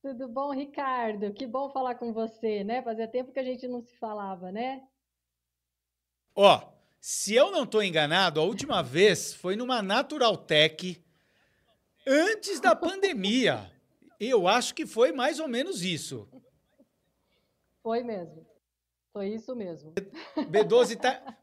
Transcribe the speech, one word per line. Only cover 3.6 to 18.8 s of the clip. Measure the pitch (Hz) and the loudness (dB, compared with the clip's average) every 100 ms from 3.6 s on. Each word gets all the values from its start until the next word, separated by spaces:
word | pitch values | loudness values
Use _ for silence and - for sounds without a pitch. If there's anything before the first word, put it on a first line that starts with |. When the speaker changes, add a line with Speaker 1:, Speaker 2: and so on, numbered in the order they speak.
| 247 | -8
Speaker 1:
não | 247 | -10
se | 233 _ | -12 _
falava, | 220 214 196 190 185 | -10 -8 -8 -10 -10
né? | 202 247 262 262 _ _ _ _ _ _ _ _ _ _ _ _ _ _ | -6 -6 -8 -14 _ _ _ _ _ _ _ _ _ _ _ _ _ _
Speaker 2:
Ó, | - 196 135 - _ _ _ | 6 6 6 0 _ _ _
se | - - - | -10 -6 0
eu | 220 339 | 4 4
não | 370 | 2
tô | 247 214 | 0 0
enganado, | 196 160 147 170 190 156 | 2 2 2 2 2 2
a | |
última | 165 233 277 214 | 0 -2 -2 -2
vez | 131 139 208 170 - | -2 4 4 4 -4
foi | - 180 | -8 -6
numa | 202 247 254 | -4 -2 -2
Natural | 190 214 277 302 240 185 | 0 -2 -2 2 2 2
Tech, | - 151 156 156 180 170 _ _ _ _ _ _ _ _ _ _ | 2 4 4 2 -10 -10 _ _ _ _ _ _ _ _ _ _
antes | - 277 359 427 392 349 | 2 4 4 0 -4 0
da | 381 | 2
pandemia. | 320 339 392 392 277 190 247 214 120 95 _ _ _ _ _ | 4 0 0 0 0 0 2 2 0 -6 _ _ _ _ _
Eu | 214 247 180 | 2 4 6
acho | 233 - | 4 2
que | - | -6
foi | 262 220 254 | -8 2 2
mais | 302 247 294 | 4 0 0
ou | 320 | -4
menos | 233 320 320 | -4 -4 -4
isso. | 180 160 - 131 101 - _ _ _ _ _ _ _ _ _ _ _ _ _ _ | -4 -4 -6 -12 -14 -20 _ _ _ _ _ _ _ _ _ _ _ _ _ _
Speaker 1:
Foi | 226 226 | -4 -2
mesmo. | 240 208 165 156 - _ _ _ | -2 -8 -10 -16 -20 _ _ _